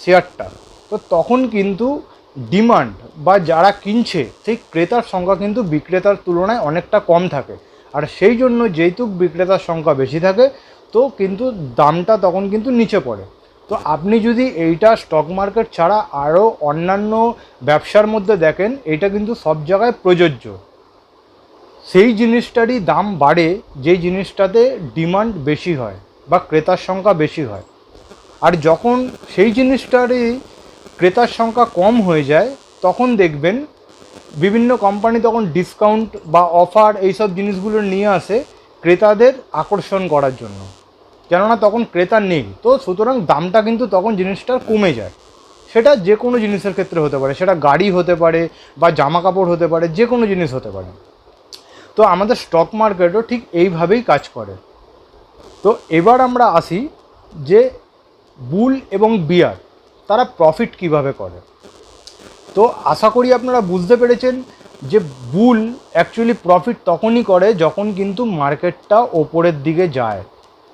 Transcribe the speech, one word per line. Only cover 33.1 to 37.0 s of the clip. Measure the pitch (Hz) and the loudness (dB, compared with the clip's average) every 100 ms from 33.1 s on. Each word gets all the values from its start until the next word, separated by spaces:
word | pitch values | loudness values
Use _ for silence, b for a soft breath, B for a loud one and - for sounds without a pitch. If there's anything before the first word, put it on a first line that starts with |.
| 220 | 2
দেখবেন | 175 147 165 240 302 _ _ - - - - 151 | 0 0 -2 -2 -8 _ _ -20 -20 -20 -18 -4
বিভিন্ন | 185 226 240 240 | 0 2 2 2
কোম্পানি | 202 208 226 233 233 | 0 0 0 0 0
তখন | 226 202 151 | 0 -2 -4
ডিসকাউন্ট | 175 - 208 220 220 - 165 | -6 0 2 2 -2 -10 0
বা | 165 175 170 | 2 4 4
অফার | 175 214 214 208 | 4 4 4 2